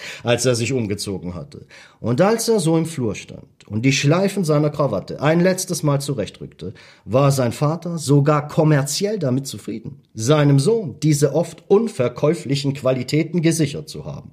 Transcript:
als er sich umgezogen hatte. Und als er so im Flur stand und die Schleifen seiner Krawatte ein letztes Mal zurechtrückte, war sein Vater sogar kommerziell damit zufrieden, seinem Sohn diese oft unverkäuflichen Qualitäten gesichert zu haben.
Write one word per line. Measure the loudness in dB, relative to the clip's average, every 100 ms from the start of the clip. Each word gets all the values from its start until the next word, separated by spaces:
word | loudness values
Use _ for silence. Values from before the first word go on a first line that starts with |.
| -14 -6
als | 0 2 2
er | 0
sich | -2
umgezogen | -2 -4 -6 -6 -8 -8 -10
hatte. | -14 -18 -20 -20 -20 _
Und | -2 2
als | 2 2 0
er | 0
so | 2 0
im | 0
Flur | -4 -4
stand | -6 -12 -18 -20 _ -8
und | 0
die | 2
Schleifen | 2 2 2 2 -2 0
seiner | 2 0
Krawatte | 0 -2 -2 -6 -2
ein | 2 4
letztes | 2 0 -4 -2
Mal | 0 0
zurechtrückte, | -2 -4 -6 -8 -18 -12 -14 -14 -20 _
war | -2 4 4
sein | 4 0
Vater | 0 -2 -2 -6 -6
sogar | 2 2 4 2 0
kommerziell | 0 4 4 0 -4 -4 -2
damit | -2 -2 -4
zufrieden, | -12 -12 -12 -12 -18 _
seinem | -6 2 4 6 4
Sohn | 4 0 -2 -2
diese | 0 2 2
oft | 2 -2 -8 _
unverkäuflichen | 2 2 -2 -2 0 0 0 -2 -2 -2
Qualitäten | -2 0 0 0 -2 0 0
gesichert | 2 2 -2 -4 -12
zu | -14 -12
haben. | -14 -16